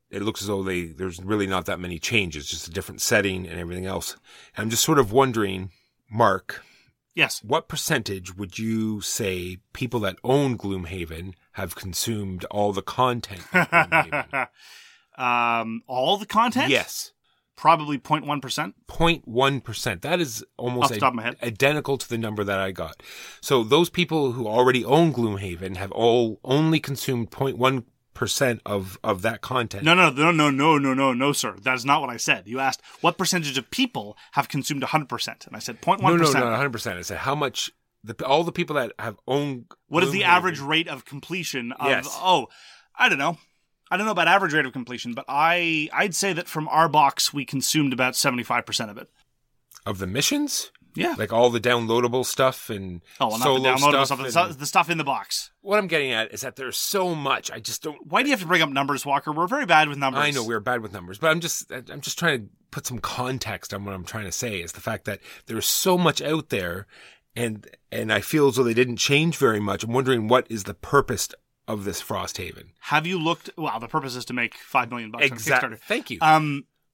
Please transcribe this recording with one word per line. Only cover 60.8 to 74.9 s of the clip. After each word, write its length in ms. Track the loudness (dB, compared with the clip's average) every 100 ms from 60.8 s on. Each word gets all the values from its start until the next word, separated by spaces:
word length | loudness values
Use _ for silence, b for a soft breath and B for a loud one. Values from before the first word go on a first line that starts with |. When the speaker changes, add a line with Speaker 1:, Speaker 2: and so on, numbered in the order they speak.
Speaker 1:
with 100 | -4
numbers, 260 | -12 -14 -2
but 140 | 0
I'm 80 | 0
just, 320 | -2 -6 -8
I'm 280 | -14 -14 -12
just 160 | -10 -2
trying 260 | 0 0
to 60 | -4 _ _
put 160 | -12 -8
some 140 | -8
context 760 | -6 -4 -4 -4 -6 -8 -8
on 100 | -8
what 100 | -8
I'm 100 | -10
trying 220 | -10 -10 -8
to 60 |
say 300 | -6 -4 -6
is 80 | -8
the 100 | -10
fact 240 | -8 -6 -8
that 120 | -10 B B -8
there's 200 | -4 0
so 320 | 0 4 4
much 240 | 4 2
out 280 | -2 -4 -4
there, 360 | -4 -4 -8 -12 B B B _
and, 320 | -6 -4 -6 -12 -20 _
and 220 | -6 0
I 80 | 0
feel 260 | 2 4 6
as 80 |
though 80 | 6
they 100 | 4
didn't 260 | 4 2 2
change 380 | 2 4 4 4
very 220 | 4 4
much. 240 | 0 -2
I'm 100 | 0
wondering 360 | 0 2 2 4
what 180 | 4 4
is 140 | -6
the 120 | -8
purpose 540 | -12 2 2 2 -2 -6 -10 _ _ -8
of 160 | -6
this 180 | -6 -8
Frosthaven. 680 | -6 -6 -6 -8 -10 -12 -20 _
Speaker 2:
Have 260 | 0 0 2
you 100 | 0
looked? 320 | -2 -2 -6 -8
Well, 220 | -6 -6
the 80 | -4
purpose 300 | -4 -4 -8
is 80 |
to 80 | -6
make 220 | -4 -4
five 360 | -6 -4 -2 -2